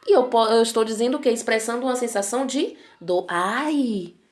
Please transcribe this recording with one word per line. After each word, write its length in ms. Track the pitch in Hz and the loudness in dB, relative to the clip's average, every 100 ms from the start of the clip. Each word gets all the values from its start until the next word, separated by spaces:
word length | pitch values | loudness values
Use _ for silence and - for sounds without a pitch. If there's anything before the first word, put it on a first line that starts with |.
| - | 4
E 80 | |
eu 120 | 392 254 | 4 6
po-, 220 | 233 220 | 2 4
eu 140 | 226 | 4
estou 220 | 226 226 | 2 2
dizendo 340 | 220 220 233 285 | -2 0 -2 0
o 20 | |
quê? 100 | 254 | 0
Expressando 560 | 233 - 220 220 233 262 | -2 0 -2 -2 -4 -2
uma 100 | 247 | -2
sensação 500 | 240 214 202 240 269 | -2 -4 -4 -4 -4
de 320 | 262 339 - - _ | -2 -4 -6 -20 _
dor. 260 | 170 180 175 | -2 -2 -2
Ai. 840 | 175 180 233 302 302 254 208 175 - _ | -2 -2 -2 -2 0 0 -2 -6 -14 _